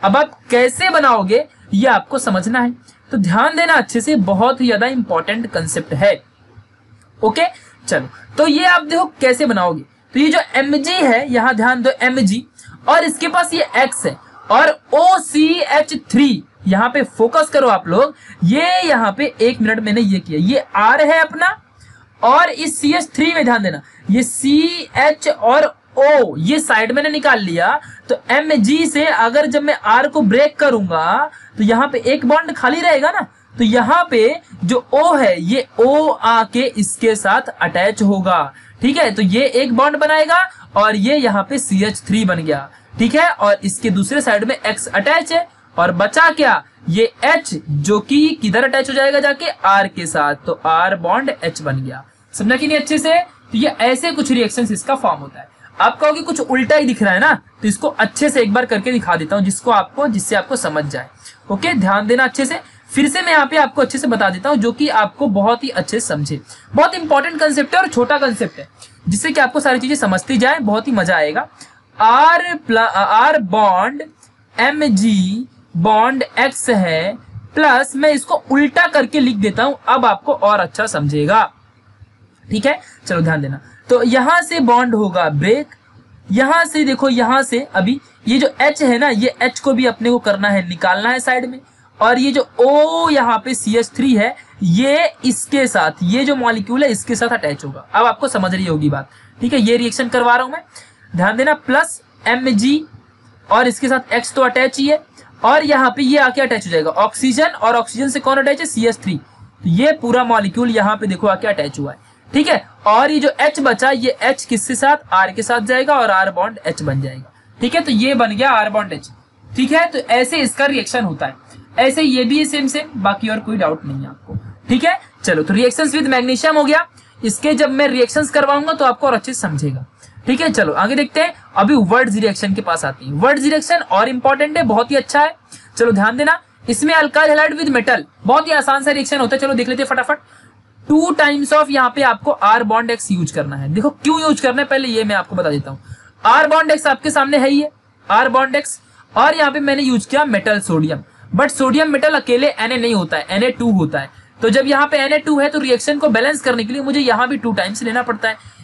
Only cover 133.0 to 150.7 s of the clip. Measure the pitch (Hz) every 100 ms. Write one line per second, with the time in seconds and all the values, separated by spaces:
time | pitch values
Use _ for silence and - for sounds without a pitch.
133 | 131 143 240 294 277 311 302 339 - 262
134 | 233 254 269 269 302 311 262 214 240 277
135 | - 285 294 - _ - - - 233 202
136 | 208 247 302 339 - _ - 233 302 320
137 | 294 294 311 302 302 302 302 254 226 247
138 | - _ 196 277 320 302 277 269 277 285
139 | 269 285 233 262 277 247 247 254 269 262
140 | 247 294 _ - _ _ _ _ - 294
141 | 339 - 294 294 285 302 294 277 247 262
142 | 262 226 - - 196 233 220 220 233 233
143 | - 185 160 165 143 139 139 170 277 -
144 | 285 320 311 302 262 247 285 269 262 220
145 | 214 202 175 185 170 143 139 135 - -
146 | - _ 214 262 302 311 311 302 302 262
147 | 311 302 277 285 269 285 302 - _ _
148 | - 208 262 247 269 285 294 - _ _
149 | _ - 277 320 294 285 277 277 269 240
150 | - 277 294 208 208 208 196